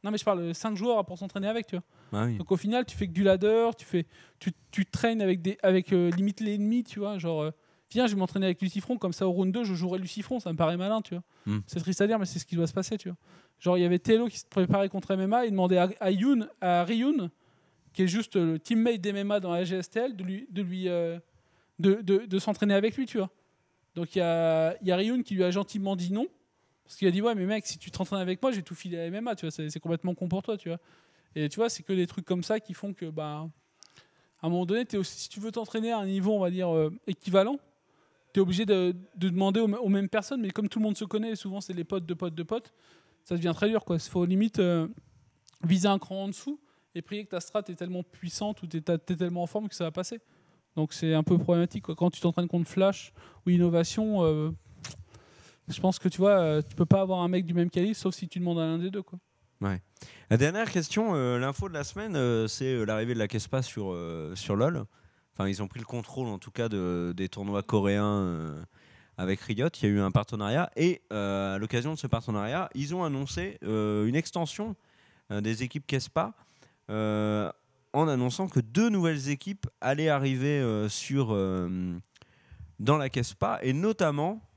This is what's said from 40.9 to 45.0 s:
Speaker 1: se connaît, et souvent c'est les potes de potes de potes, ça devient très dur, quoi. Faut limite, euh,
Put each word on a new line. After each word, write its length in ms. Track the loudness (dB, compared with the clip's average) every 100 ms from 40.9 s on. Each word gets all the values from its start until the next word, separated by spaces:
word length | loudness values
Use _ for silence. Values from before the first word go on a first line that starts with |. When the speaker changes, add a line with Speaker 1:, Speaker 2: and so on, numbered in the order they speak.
| -2
Speaker 1:
se 80 |
connaît, 280 | -4 -4 -4
et 40 | -6
souvent 240 | -8 -10
c'est 120 | -8
les 120 | -8
potes 220 | -4 -6 -4
de 80 |
potes 200 | -6 -6
de 80 | -8
potes, 300 | -6 -6 -8 _ _ _ _ _
ça 100 | -6 -2
devient 160 | 0
très 140 | 2 2
dur, 160 | 0
quoi. 140 | 0 -2
Faut 260 | 0 0
limite, 360 | 2 2 2 2
euh, 260 | 2 2 0 -6